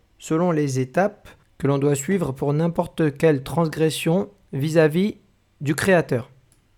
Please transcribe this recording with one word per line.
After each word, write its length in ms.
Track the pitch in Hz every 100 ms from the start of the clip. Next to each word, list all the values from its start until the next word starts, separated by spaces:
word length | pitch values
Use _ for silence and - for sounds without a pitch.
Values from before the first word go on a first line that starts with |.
| _ _
selon 320 | - 160 180
les 300 | 156 143 131
étapes 480 | 131 170 202 202 - - _ -
que 100 | 139
l'on 100 | 139
doit 160 | 143
suivre 380 | 135 156 196 151
pour 200 | 131 143
n'importe 640 | 147 170 165 165 - 156 139
quelle 280 | 160 139
transgression 880 | 135 147 165 147 160 151 165 180 202 _ _
vis-à-vis 680 | 139 156 160 156 165 208 - _ _ _ -
du 160 | 139 160
Créateur, 520 | 196 175 - 123 - _ _ _ _